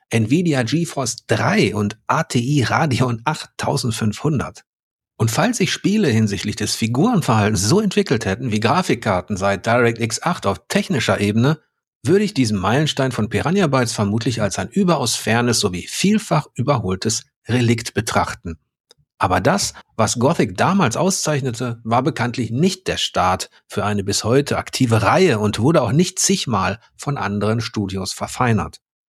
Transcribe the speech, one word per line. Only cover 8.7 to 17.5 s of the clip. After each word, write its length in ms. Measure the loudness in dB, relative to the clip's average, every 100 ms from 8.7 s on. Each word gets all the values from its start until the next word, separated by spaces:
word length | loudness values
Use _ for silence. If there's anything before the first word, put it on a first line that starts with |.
| 2 0 0 0 -2 -2 -2
seit 300 | 0 0 2
DirectX 560 | 2 2 0 -4 -2
acht 240 | -2 -2 -2
auf 160 | -4 -2
technischer 540 | -2 0 0 0 2
Ebene, 400 | 2 4 2 2 _ _ _ _
würde 220 | 2 2
ich 80 | 2
diesen 240 | 0 0 0
Meilenstein 560 | 2 2 2 0 -2
von 160 | -2 -2
Piranha 380 | -2 0 2 2
Bytes 260 | 2 0
vermutlich 480 | 0 0 0 -2 0
als 180 | -2 -2
ein 120 | -2
überaus 460 | 0 2 2 0 -2
fernes 440 | 0 2 2 0
sowie 260 | -2 -4 -8
vielfach 600 | -2 2 2 0 -2 -2
überholtes 720 | -4 -2 0 -2 -2 -2 -4 -8 _
Relikt 440 | -4